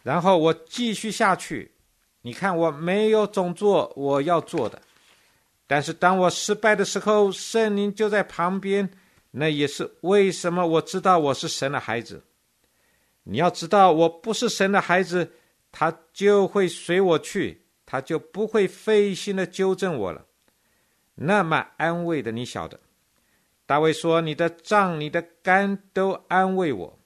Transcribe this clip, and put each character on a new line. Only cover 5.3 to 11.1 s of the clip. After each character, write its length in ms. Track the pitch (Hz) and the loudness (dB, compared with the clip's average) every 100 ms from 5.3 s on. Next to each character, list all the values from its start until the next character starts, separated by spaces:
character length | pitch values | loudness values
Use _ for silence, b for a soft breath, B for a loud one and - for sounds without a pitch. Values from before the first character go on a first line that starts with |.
| b b _ _ | b b _ _
但 160 | 143 | -2
是 80 | 147 | -2
当 260 | 160 180 190 | 0 2 4
我 100 | 180 | 2
失 260 | 170 - 208 | 0 -4 0
败 180 | 220 | 2
的 120 | 208 190 | 2 0
时 140 | 202 | -2
候， 300 | 202 214 202 | 2 2 2
圣 460 | 180 - 226 220 202 | 0 -4 -2 0 0
灵 180 | 208 | -2
就 160 | 202 214 | -2 0
在 140 | 208 | 0
旁 380 | 180 - 175 190 | -2 -2 -2 -2
边。 280 | 196 196 190 b b b b 117 | -2 -2 -2 b b b b -4
那 120 | 156 | -2
也 180 | 147 143 | 0 -2
是 300 | - - _ | -4 -10 _
为 320 | 170 202 196 | 2 4 4
什 220 | 160 175 | 0 -2
么 120 | 175 170 | 0 2
我 160 | 160 | 0
知 200 | 156 185 | 0 -2
道 180 | 190 | 2